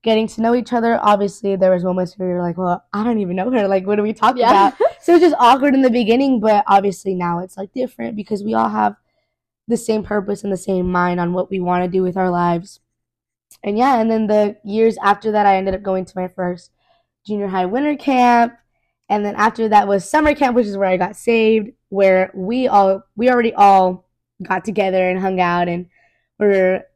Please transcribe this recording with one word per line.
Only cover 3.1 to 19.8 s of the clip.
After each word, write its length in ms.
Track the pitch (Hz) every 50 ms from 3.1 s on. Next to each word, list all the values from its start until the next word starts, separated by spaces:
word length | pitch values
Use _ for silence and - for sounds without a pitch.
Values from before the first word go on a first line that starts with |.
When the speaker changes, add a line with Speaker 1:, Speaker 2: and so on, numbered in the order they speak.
| 233 214
Speaker 1:
even 160 | 202 175 180
know 160 | 190 185 247
her. 160 | 262 240 202
Like, 180 | 196 196 190 185
what 100 | 190 208
do 60 | 208
we 100 | 208 214
talk 240 | 214 - 220 202 220
Speaker 2:
Yeah. 320 | 247 226 233 220 196 196 196
Speaker 1:
about?" 60 | - -
Speaker 2:
<laughs> 220 | 440 679 - -
Speaker 1:
So 100 | - -
it 40 | 339
was 60 | 339
just 140 | 349 339 285 -
awkward 340 | 254 233 262 269 262 285 262
in 80 | 269
the 80 | 269 254
beginning, 480 | 220 247 226 196 233 254 277 277 262 226
but 220 | 196 220 208 208 - -
obviously 460 | 196 196 196 202 185 - - 196 190
now 260 | 180 175 170 170 170
it's, 160 | 185 185 -
like, 160 | - 196 196
different 420 | _ 262 254 247 _ - 226 226 226
because 280 | 208 202 - 220 196 202
we 100 | 214 220
all 140 | 226 226 226
have 280 | 208 214 214 208 208 _ _ _ _ _ _ _ _ _ _ _ _ _ _ -
the 80 | 233
same 280 | 226 - - 220 214 202
purpose 400 | - 208 208 190 202 202 190 -
and 80 | 208
the 40 | 190
same 340 | 180 - - 190 185 180 180
mind 280 | 180 180 180 180 175 175
on 140 | 175 175
what 180 | 180 185 180 _
we 80 | 196 190
wanna 300 | 180 175 180 180 180 180
do 120 | 180 190
with 160 | 185 180 175
our 140 | 190 185 185
lives. 480 | 175 175 175 175 170 170 180 - - _ _ _ _ _ _ _ _ _ _ _ _ _ _ _ - _ -
And 120 | 208 208
yeah, 220 | 214 254 277 269 233
and 80 | 220 226
then 200 | 226 220 220 202
the 280 | 214 214 208 202 208 _
years 340 | _ 202 202 220 226 226 214 -
after 300 | - 196 202 202 - 220
that, 120 | 208 214 208
I 100 | 202 196
ended 180 | 190 190 190 190
up 80 | 185
going 220 | 202 196 190 185 185
to 80 | - _ 185
my 100 | 185 180
first 420 | 180 - 185 180 180 175 - _ _ _ _ _ _ _ _ _ _ _ _
junior 220 | - 214 208 202 196
high 180 | 185 190 180
winter 300 | 180 202 262 294 302 294
camp. 580 | - - 285 269 254 247 240 240 233 233 240 233 _ _ _ _ _ _ _ _ _ _ _
And 160 | 196 208 208
then 100 | 208 -
after 320 | - 208 226 226 - 226 214
that 180 | 214 208